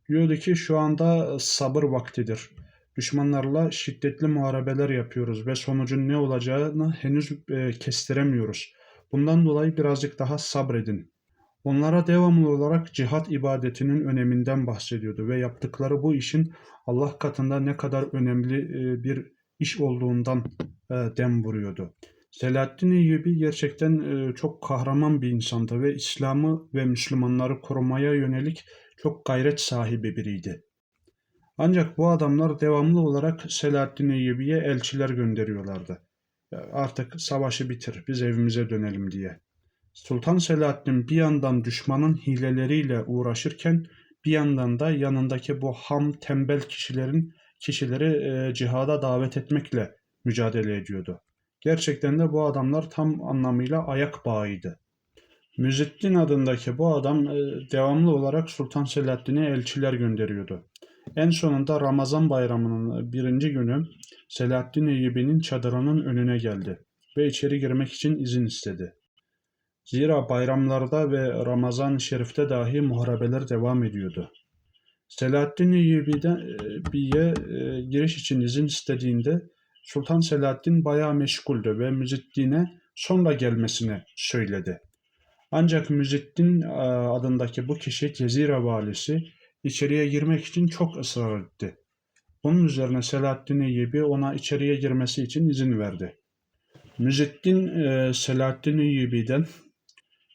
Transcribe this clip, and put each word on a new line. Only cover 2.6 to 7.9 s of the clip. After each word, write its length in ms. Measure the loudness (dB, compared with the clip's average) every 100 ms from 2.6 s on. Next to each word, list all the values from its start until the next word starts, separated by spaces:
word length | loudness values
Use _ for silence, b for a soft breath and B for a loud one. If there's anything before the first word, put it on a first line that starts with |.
| b b b -8
Düşmanlarla 720 | -4 0 2 0 0 2 0
şiddetli 560 | -2 -8 -4 -4 0 0
muharebeler 640 | 2 0 -2 -2 0 0
yapıyoruz 580 | 0 -2 -4 -4 -4 -4
ve 80 | -6
sonucun 520 | -2 -2 0 0 0
ne 100 | 0
olacağını 720 | 0 0 0 0 0 0 -2
henüz, 400 | -2 0 0 -2 -6 -6
e, 220 | -4 -2
kestiremiyoruz. 1040 | -4 -6